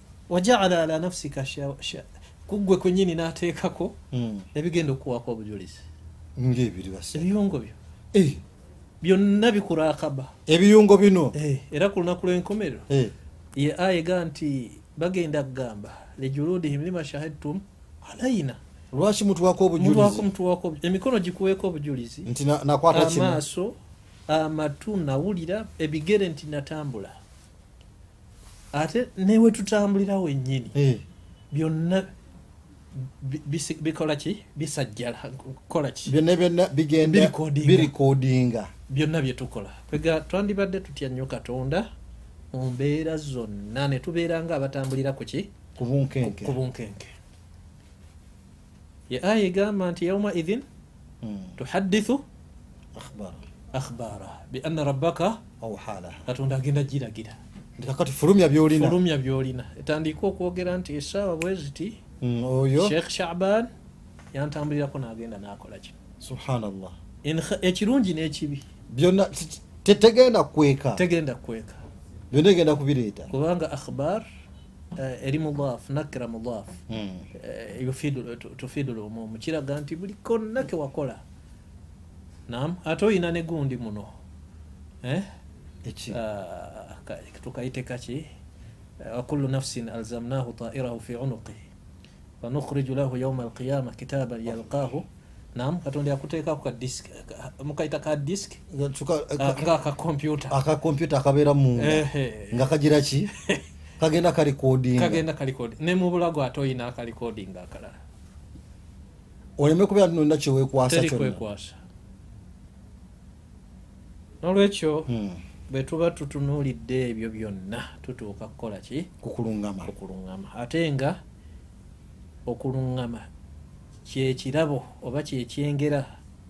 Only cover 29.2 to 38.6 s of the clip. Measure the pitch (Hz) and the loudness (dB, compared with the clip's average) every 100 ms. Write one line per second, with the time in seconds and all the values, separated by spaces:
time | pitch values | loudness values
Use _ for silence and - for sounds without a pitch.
29.2 | 190 220 226 220 196 214 202 196 196 196 | 4 8 8 6 2 2 4 2 2 0
30.2 | 170 139 127 131 - 143 139 113 - - | 0 0 0 -2 0 4 4 4 -4 -20
31.2 | - - - 143 160 160 170 190 190 - | -20 -20 -8 -2 0 0 2 2 0 -10
32.2 | - - - - - - - 135 131 - | -20 -20 -20 -20 -20 -20 -16 -12 -12 -10
33.2 | 135 151 143 160 - 165 156 156 156 147 | -8 -6 -4 -6 -4 -4 -4 -2 -2 -2
34.2 | 160 202 - 147 143 147 117 104 120 117 | -4 -6 -10 -8 -6 -4 -4 -4 -8 -8
35.2 | 120 131 135 135 - 165 139 - - 143 | -12 -14 -14 -16 -4 -2 -2 -4 0 4
36.2 | 165 180 180 170 185 139 147 160 156 156 | 6 6 6 4 4 2 4 6 6 8
37.2 | 156 - 156 143 139 180 151 - 135 135 | 6 4 -2 2 8 8 6 4 4 6
38.2 | 131 127 123 113 | 4 4 4 2